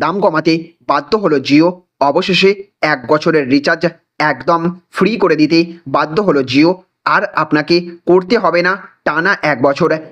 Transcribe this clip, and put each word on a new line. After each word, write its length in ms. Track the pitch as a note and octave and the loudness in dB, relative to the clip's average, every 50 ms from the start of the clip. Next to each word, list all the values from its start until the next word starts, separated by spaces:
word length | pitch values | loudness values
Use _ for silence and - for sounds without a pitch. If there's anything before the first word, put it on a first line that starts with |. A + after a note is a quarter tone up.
| D3 | -2
দাম 120 | D#3 F3+ G3+ G#3+ | -2 -2 0 0
কমাতে 300 | G3 D#3+ D#3 D#3 E3+ D#3+ E3 E3 - - _ _ - | 0 0 0 0 0 0 -2 -2 -8 -18 _ _ -2
বাধ্য 220 | C#3+ D3 C#3+ - - A3 G3+ | -2 -2 -2 -2 -2 0 0
হলো 140 | E3 D3+ C#3 A#2 C3 | 0 0 0 0 2
Jio। 200 | C#3 D3+ E3 F3+ F3+ - _ _ _ - C3+ C#3+ | 4 4 4 2 0 -4 _ _ _ -2 0 0
অবশেষে 420 | C#3+ F3 F#3 G3 F#3 F3 F#3+ G3 G3+ G3 - _ _ - - D3+ D3+ | 0 0 0 0 0 2 2 2 2 0 -6 _ _ -4 -2 -2 -2
এক 60 | C3 B2 A#2 | -2 -2 0
বছরের 340 | D3+ D3+ - F3 D#3+ D3+ C#3 B2 C#3 | 0 0 2 2 0 0 0 2 0
রিচার্জ 280 | C#3+ C#3 F3 E3 D#3+ F3 E3 - _ _ _ _ - D3+ D3+ | 0 0 0 -2 0 -2 -4 -4 _ _ _ _ -2 -2 -2
একদম 300 | C#3+ B2 - F3 E3+ E3+ E3 F3 F3+ - _ _ - | -2 -2 -2 -2 0 0 0 -4 -6 -6 _ _ -4
ফ্রি 140 | - F#3+ G3+ A#3 F#3+ F#3+ | -2 0 0 0 0 0
করে 140 | E3+ D#3 D3+ D3+ | 0 2 2 2
দিতে 160 | C#3+ E3 E3 F3 E3+ - - - C#3 C3+ | 2 2 0 0 0 -4 -16 -10 -4 -2
বাধ্য 200 | C#3+ D3+ D3+ D#3 G#3 G#3 | -2 -2 -2 -2 -2 0
হলো 140 | F#3 D3 C#3+ C3 A#2 | 0 0 0 0 0
Jio। 200 | B2 C#3+ D#3 F3 F3+ F3+ - _ _ _ - C#3+ D3+ | 2 2 2 2 2 -2 -8 _ _ _ -4 -2 -2
আর 80 | F3+ G3+ - - D#3 D#3 | 0 -2 -2 -4 -4 -4
আপনাকে 340 | - D3+ D3+ D3+ D3+ E3+ F3 F3 F3 - - - F3 | 0 0 -2 0 2 0 0 -2 -4 -12 -8 0 2
করতে 240 | F3 F#3 F#3 F3+ A#3+ G#3+ F#3+ | 2 2 2 2 -2 0 0
হবে 160 | E3 E3 F3 F3 | 0 0 2 0
না 60 | F3+ G3 G3+ - - _ _ - | 0 -2 -4 -8 -16 _ _ -6
টানা 260 | E3+ D3+ D#3 E3+ G3 G3+ - - D3+ C#3+ | -4 -2 -2 0 0 -2 0 0 -2 -2
এক 60 | A#2 B2+ | 2 0
বছর 240 | C#3 C#3 - F3 D#3 - - - - | 0 2 2 0 0 0 -2 -6 -12